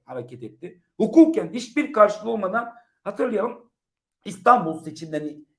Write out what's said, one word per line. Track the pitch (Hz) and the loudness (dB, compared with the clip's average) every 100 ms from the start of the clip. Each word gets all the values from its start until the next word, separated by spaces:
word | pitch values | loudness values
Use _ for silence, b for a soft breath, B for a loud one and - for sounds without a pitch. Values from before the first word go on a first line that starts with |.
| - | -16
hareket | 131 123 123 | -14 -14 -16
etti. | 110 - 175 - _ - | -18 -16 -18 -20 _ -4
Hukuken | 214 320 320 214 170 | 2 6 6 4 -4
hiçbir | 247 - - 262 | -8 -6 -6 -2
karşılığı | 247 208 - 220 | 4 4 4 -6
olmadan | 220 190 220 240 B B B | -4 -4 -4 -6 B B B
hatırlayalım, | 196 202 247 214 233 - - _ _ _ _ _ - | -10 -4 -2 -2 -4 -6 -18 _ _ _ _ _ -16
İstanbul | - 233 247 165 156 | -2 4 4 2 -6
seçimlerini | - - 160 151 151 - - | -12 -14 -10 -8 -8 -12 -20